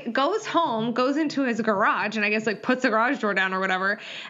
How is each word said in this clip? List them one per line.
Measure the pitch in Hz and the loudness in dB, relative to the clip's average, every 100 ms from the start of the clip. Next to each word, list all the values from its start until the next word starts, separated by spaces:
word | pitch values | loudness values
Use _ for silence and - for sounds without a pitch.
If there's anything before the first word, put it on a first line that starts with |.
| 240 | -2
goes | 233 277 427 - | 0 2 0 0
home, | 320 330 226 226 | 0 2 0 -2
goes | 240 254 277 | 0 2 2
into | 311 - | 0 0
his | 262 220 | 0 0
garage, | 220 196 233 240 196 220 | -2 0 2 2 -2 0
and | 208 | 0
I | |
guess, | 214 220 | 0 0
like, | 202 | -2
puts | - 254 | 0 0
the | 262 | 2
garage | 220 240 285 | 2 2 0
door | 214 196 | 0 0
down | 190 | 0
or | 190 | 0
whatever. | 190 185 190 214 - - - | 0 0 0 -2 -6 -12 -4